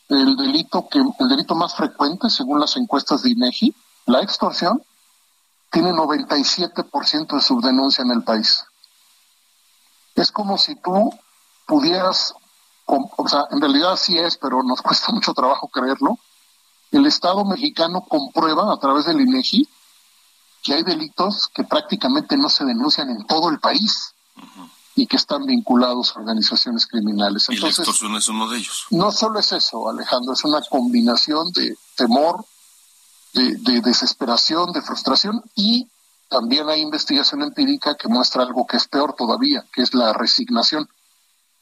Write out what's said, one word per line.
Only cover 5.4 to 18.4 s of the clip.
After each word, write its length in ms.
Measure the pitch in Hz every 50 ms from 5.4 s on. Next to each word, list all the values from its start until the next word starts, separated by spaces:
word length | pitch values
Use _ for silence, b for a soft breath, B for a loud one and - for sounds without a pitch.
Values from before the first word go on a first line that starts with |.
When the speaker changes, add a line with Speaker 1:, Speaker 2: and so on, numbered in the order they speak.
| _ _ _ _ _ _
Speaker 1:
tiene 200 | - 165 170 180 175
noventa 440 | 160 160 143 151 139 131 - 156 143
y 60 | 131
siete 400 | - - - 175 165 - - -
por 240 | - - 285 - -
ciento 280 | - 151 160 - 151
de 60 | 139
subdenuncia 600 | - - 135 120 113 131 131 131 135 135 - - 131
en 80 | 123
el 120 | 123 117 -
país. 400 | - 113 110 110 - - - - - _ _ _ _ _ _ _ _ _ _ _ _ _ _ _ _ _ _ _ _ _ _ _ _ _ _ _ _ -
Es 160 | - 339 -
como 260 | - - 208 196 196 -
si 180 | - - 294
tú 380 | - - - 185 196 220 - - - _ _ _ _ _ _ _ _ _
pudieras, 680 | - 311 302 269 302 180 - 180 185 180 - - - - - _ _ _ _ _ _ _ _ _
com-, 240 | - 139 135 131 - - -
o 100 | 135 -
sea, 180 | 147 143 143 -
en 100 | 147 143
realidad 360 | 151 143 135 143 165 180 185 -
sí 200 | - - 175 165
es, 200 | 170 165 - -
pero 260 | - 135 123 127 131
nos 180 | 127 127 -
<laughs> 60 | - -
cuesta 240 | - - - -
mucho 220 | - 107 - - -
trabajo 340 | - - 127 - - - -
creerlo. 500 | - 135 123 131 135 - - 180 233 - _ _ _ _ _ _ _ _ _ _ _ _ _ _
El 140 | - 147 139
Estado 380 | 151 - - - 175 190 202 202
mexicano 580 | 196 185 - 131 147 - - 165 165 175 185
comprueba 720 | - - 170 151 139 127 - 165